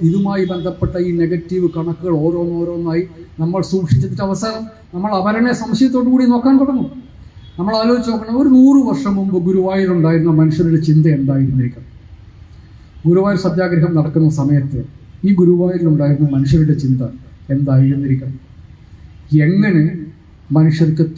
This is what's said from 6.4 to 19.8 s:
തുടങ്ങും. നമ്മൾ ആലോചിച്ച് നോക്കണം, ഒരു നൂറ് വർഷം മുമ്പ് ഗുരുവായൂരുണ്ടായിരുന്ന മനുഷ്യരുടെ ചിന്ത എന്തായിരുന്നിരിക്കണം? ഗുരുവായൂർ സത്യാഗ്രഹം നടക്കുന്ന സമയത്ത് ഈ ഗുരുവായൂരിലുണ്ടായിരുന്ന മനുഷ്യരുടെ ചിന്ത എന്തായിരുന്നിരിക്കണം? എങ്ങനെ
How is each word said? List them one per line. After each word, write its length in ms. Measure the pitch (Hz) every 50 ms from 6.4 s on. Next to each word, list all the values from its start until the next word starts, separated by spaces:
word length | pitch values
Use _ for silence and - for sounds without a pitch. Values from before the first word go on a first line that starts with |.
| 240 262 269 262
തുടങ്ങും. 340 | 269 277 269 254 175 - - - - - - - - - _ - - - - -
നമ്മൾ 160 | 175 202 220
ആലോചിച്ച് 360 | 220 220 233 240 240 233 233
നോക്കണം, 300 | 226 220 208 - 226 254
ഒരു 80 | 285 285
നൂറ് 380 | 254 254 262 269 277 277 254 226
വർഷം 280 | - - - 202 196
മുമ്പ് 220 | 196 196 190 175 180
ഗുരുവായൂരുണ്ടായിരുന്ന 920 | 170 180 190 190 185 190 190 196 196 185 180 175 156 160 165 165 156 170
മനുഷ്യരുടെ 500 | 156 151 160 156 - - 175 165 160 156
ചിന്ത 260 | - - 151 156 151 165
എന്തായിരുന്നിരിക്കണം? 880 | 147 135 135 135 139 135 135 127 120 131 120 123 - - - - - - - - - - - - - - - - - - - - - - - - - - -
ഗുരുവായൂർ 340 | 156 175 190 190 202 202 175
സത്യാഗ്രഹം 560 | - 185 160 180 185 175 175 165 156 175 165
നടക്കുന്ന 340 | 156 143 - - 165 160 151
സമയത്ത് 560 | - - 139 139 147 139 131 - - 123 117 - - - - - - - -
ഈ 80 | 190 202
ഗുരുവായൂരിലുണ്ടായിരുന്ന 960 | 175 180 170 180 175 180 180 185 175 170 160 151 139 143 143 147 135 151 143 135
മനുഷ്യരുടെ 380 | 135 139 139 139 160 156 147 -
ചിന്ത 280 | 131 - 127 131 123 127 113 - - - - - - - -
എന്തായിരുന്നിരിക്കണം? 880 | 139 135 143 139 135 131 135 135 143 139 143 131 131 131 131 131 - - - - - - - - - - - - - - - - - - - - 147 151
എങ്ങനെ 560 | 147 156 185 202 208 214 185 160